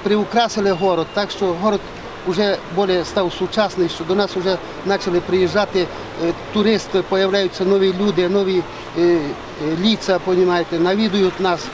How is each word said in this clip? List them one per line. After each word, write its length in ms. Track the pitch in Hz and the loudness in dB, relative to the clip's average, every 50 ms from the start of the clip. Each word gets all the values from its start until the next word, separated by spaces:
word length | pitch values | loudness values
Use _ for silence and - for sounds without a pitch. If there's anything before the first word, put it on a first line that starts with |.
| - | 2
приукрасили 680 | 202 208 214 202 - - 233 233 226 - 220 202 196 | 2 2 2 2 2 2 2 2 2 0 0 2 2
город, 360 | 190 160 185 196 180 165 160 - - | 2 2 2 2 2 2 0 -2 -2
так 180 | 208 202 196 | -4 -4 -4
що 140 | - - 202 185 175 165 | -4 -2 -2 -2 0 0
город 180 | 185 214 208 196 - - - - - - - - - 180 | 0 0 0 0 -4 -6 -14 -14 -14 -14 -14 -8 -4 -4
вже 300 | 180 160 208 202 196 - - - 170 175 | 0 0 2 0 0 -2 -4 -6 -2 0
більш 300 | 202 190 185 180 160 - | 2 2 2 0 0 0
став 260 | - 208 190 175 - | -2 0 0 0 -2
сучасний, 560 | - 185 175 - - 214 190 - - 180 165 | -4 -4 -2 0 0 0 0 0 0 -2 -2
що 140 | - - 165 | -2 -6 -4
до 120 | 160 185 | -2 0
нас 200 | 202 208 185 - | 0 0 0 -2
вже 220 | 185 175 190 185 175 - - - - - 180 | -2 -2 0 -2 -2 -4 -10 -12 -8 -2 -2
почали 320 | 196 190 - 196 175 175 | -2 -2 0 0 0 0
приїжджати, 680 | 175 - 175 190 185 170 156 208 202 196 - 190 175 156 - - - - - - 165 | 0 2 0 2 2 2 2 0 0 0 0 -2 -2 -2 -4 -12 -12 -12 -8 -4 -2
е, 80 | 170 165 - - - - | -2 -2 -4 -8 -4 0
туристи, 480 | 214 202 214 220 196 - - - 190 175 - | 2 2 4 2 2 0 0 -2 -2 0 2
появляються 560 | 190 190 190 190 190 202 196 180 - - 190 | 0 2 2 2 2 0 0 0 -2 -2 2
нові 280 | 180 202 196 190 190 180 180 | 2 4 4 4 2 2 2
люди, 300 | 202 208 185 165 180 175 | 0 0 2 2 2 2
нові, 340 | 190 202 196 185 190 180 170 - - - - - - 165 | 2 2 2 2 2 0 0 -2 -8 -12 -12 -8 -2 2
е, 40 | |
е, 180 | 170 175 175 170 147 143 - - - - - - 156 151 160 165 | 4 4 4 4 2 -2 -6 -8 -10 -14 -10 -6 -4 -2 -2 0
ліця, 380 | 185 220 220 - - - 190 180 | 2 2 2 0 0 0 0 0
понімаєте, 600 | 175 185 185 180 185 180 175 175 170 - 170 165 | 2 0 2 4 4 4 4 0 0 -2 0 0
навідують 600 | 165 180 190 208 220 214 180 202 190 185 180 - | 2 2 2 2 0 2 2 2 2 2 0 0
нас. 260 | 190 185 175 156 - - | 0 0 0 -2 -4 -10